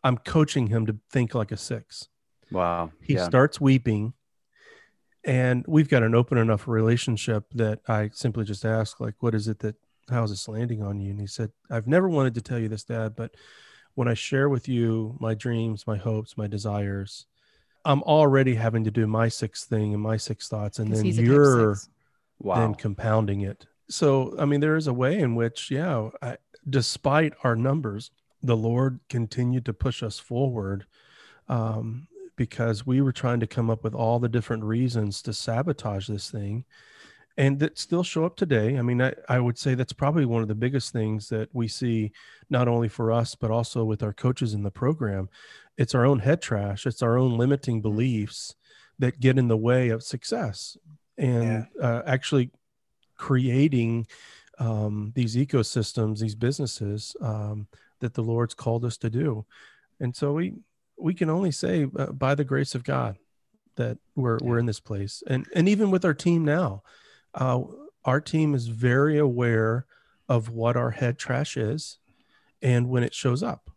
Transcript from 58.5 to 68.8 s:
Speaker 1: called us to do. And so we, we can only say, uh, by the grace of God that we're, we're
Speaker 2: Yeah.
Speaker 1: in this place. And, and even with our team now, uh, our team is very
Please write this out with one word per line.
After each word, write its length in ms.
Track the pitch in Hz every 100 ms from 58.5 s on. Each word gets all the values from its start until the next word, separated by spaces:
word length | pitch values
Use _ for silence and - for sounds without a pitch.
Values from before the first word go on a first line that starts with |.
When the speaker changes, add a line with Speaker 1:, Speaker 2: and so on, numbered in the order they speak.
Speaker 1:
called 320 | - - 117 120
us 120 | -
to 120 | 113
do. 360 | 117 156 110 - - - _ _ _
And 160 | 123 123
so 180 | 143
we, 200 | 151 180 214 _ _ _ -
we 160 | 156
can 160 | 180 160
only 220 | 165 190
say, 360 | 143 180 180 135 -
uh, 140 | 135
by 220 | 135 135 143
the 80 | 139
grace 300 | 135 139 127
of 80 |
God 340 | 120 131 117 98 _ _ _ _ _ -
that 220 | 117 117 _ -
we're, 220 | 127 113
we're 140 | 120 117
Speaker 2:
Yeah. 40 |
Speaker 1:
in 40 | 120
this 140 | 104
place. 420 | - 101 101 - -
And, 200 | 131 -
and 140 | - 180
even 220 | 208 208
with 120 | 185 180
our 80 |
team 300 | 143 175 170 151
now, 380 | 156 160 98 _ - _ _ _
uh, 280 | - 131 123 - - 302 _ -
our 160 | 135
team 320 | - 160 156 139
is 120 | 117
very 500 | 113